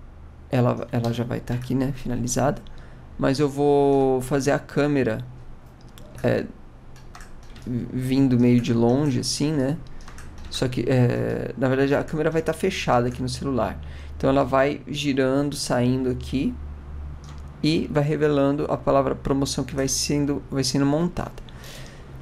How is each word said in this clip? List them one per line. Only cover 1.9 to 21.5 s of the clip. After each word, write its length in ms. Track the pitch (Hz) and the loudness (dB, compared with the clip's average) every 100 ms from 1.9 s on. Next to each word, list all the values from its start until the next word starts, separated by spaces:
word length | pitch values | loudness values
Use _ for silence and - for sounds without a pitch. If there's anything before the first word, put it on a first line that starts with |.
finalizada. 680 | 135 - 117 120 131 127 - - - - - - - | -4 -4 -4 -2 0 0 0 -6 -16 -16 -18 -16 -2
Mas 220 | 135 135 | 0 2
eu 80 | 147 | 2
vou 760 | 135 143 143 143 139 135 131 | 2 4 6 6 6 4 2
fazer 300 | 127 143 135 | 2 0 2
a 80 | 139 | 0
câmera, 680 | - - 143 143 120 110 123 - - - - - - - - - | 0 0 2 4 2 0 -6 -12 -16 -16 -18 -20 -20 -18 -16 -2
é, 240 | 123 113 - - - - - - - - - - - - - | 0 2 0 -10 -20 -20 -18 -18 -18 -18 -16 -16 -16 -14 -6
vindo 720 | 120 - 127 127 131 135 123 | -6 -4 -4 0 4 6 6
meio 220 | 123 123 | 6 6
de 140 | 117 | 4
longe, 480 | 117 117 127 151 123 | 4 4 4 4 2
assim, 320 | - - 143 | 0 -2 0
né? 240 | 156 131 165 - - - - - - - | 0 0 -2 -6 -12 -12 -14 -14 -14 -10
Só 180 | - 131 | -4 -2
que, 140 | 127 | -2
é, 720 | - 131 120 120 113 117 123 - | 2 4 4 4 0 -2 -4 -2
na 120 | 131 | 0
verdade, 260 | 131 139 135 | 2 4 2
a 80 | |
câmera 260 | - 160 156 | 0 0 0
vai 120 | 160 | 0
tá 100 | 160 | 0
fechada 560 | 160 190 190 - 123 120 | 0 -2 -2 2 2 2
aqui 140 | 123 | -2
no 80 | 123 | -4
celular. 500 | - 139 127 101 - - - - - | -4 -2 0 0 -2 -10 -12 -12 -2
Então, 120 | 135 | 2
ela 140 | 139 | 4
vai 380 | 135 135 135 147 - | 4 4 4 2 -6
girando, 680 | 147 143 135 131 135 143 135 | -4 0 2 4 2 0 -2
saindo 540 | - 131 123 131 127 | -2 2 2 2 0
aqui 440 | 127 - 131 247 - - - - - - - - - - - | -2 -2 -2 -2 -2 -10 -12 -12 -10 -10 -12 -14 -14 -14 -2
e 240 | 151 165 - | 2 2 2
vai 140 | 147 | 0
revelando 640 | 147 151 151 147 139 143 151 | 2 2 2 4 2 2 0
a 80 | 143 | -2
palavra 380 | - 139 131 131 | 2 4 4 0
promoção 480 | - 139 139 - | 0 0 0 -2
que 100 | 127 | -4
vai 140 | 143 135 | -2 -2
sendo, 560 | - - 147 143 143 - | 0 0 0 2 -2 -4
vai 140 | 139 131 | -2 0
sendo 200 | 143 139 | 2 2
montada. 560 | 147 175 - - - - | 2 0 -2 -8 -10 -16